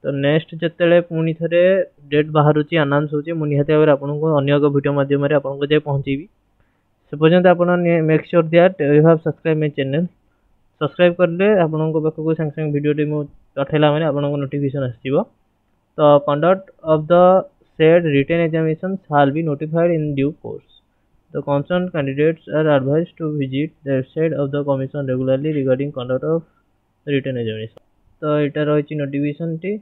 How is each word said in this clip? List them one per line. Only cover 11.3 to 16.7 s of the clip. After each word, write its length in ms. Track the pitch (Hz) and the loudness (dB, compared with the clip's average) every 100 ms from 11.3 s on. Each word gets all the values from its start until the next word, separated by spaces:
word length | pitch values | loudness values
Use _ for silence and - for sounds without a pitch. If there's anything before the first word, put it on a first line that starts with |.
| 170 202 208 | 2 2 2
ଆପଣଙ୍କ 340 | 165 156 156 160 | 0 0 -2 -2
ପାଖକୁ 280 | 156 156 160 160 | -4 -4 -4 -2
ସାଙ୍ଗେ 160 | 156 143 | -4 -4
ସାଙ୍ଗେ 160 | 156 | -4
ଭିଡ଼ିଓଟି 300 | 147 147 147 147 | -2 -2 -2 -2
ମୁଁ 80 | 151 143 - _ - | -4 -6 -14 _ -8
ପଠେଇଲା 280 | 139 156 151 | -4 2 2
ମାନେ 120 | 147 160 | 2 -2
apanonko 260 | 143 143 143 | -2 -4 -4
notification 420 | 135 143 139 143 127 | -6 -4 -4 -4 -6
ଆସିଯିବ। 360 | 117 131 143 220 _ _ _ _ _ _ - | -8 -4 -2 -4 _ _ _ _ _ _ 2
ତ 100 | 147 143 143 | 4 4 4
conduct 420 | 147 160 190 190 | 0 2 0 -4